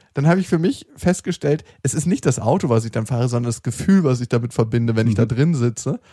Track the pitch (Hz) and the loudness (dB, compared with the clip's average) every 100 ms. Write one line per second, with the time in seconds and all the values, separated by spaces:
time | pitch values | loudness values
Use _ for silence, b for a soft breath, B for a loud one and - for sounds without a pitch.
0 | _ - 147 180 180 170 180 277 - - | _ 0 2 2 2 0 0 -2 -10 -4
1 | 180 180 - 170 143 156 b b 135 - | -2 0 -4 -4 -2 -2 b b -4 -2
2 | 151 277 151 123 - 175 143 113 110 113 | 0 0 0 0 0 0 2 0 0 -4
3 | 110 120 123 120 120 117 - - - 190 | -4 -2 0 -2 -2 -4 -6 -4 2 4
4 | 151 123 123 120 120 - 110 120 117 110 | 4 0 0 -2 -2 -2 -2 0 0 0
5 | 113 107 113 120 156 151 120 107 127 202 | 2 2 0 2 0 0 -2 -2 -6 -8
6 | b | b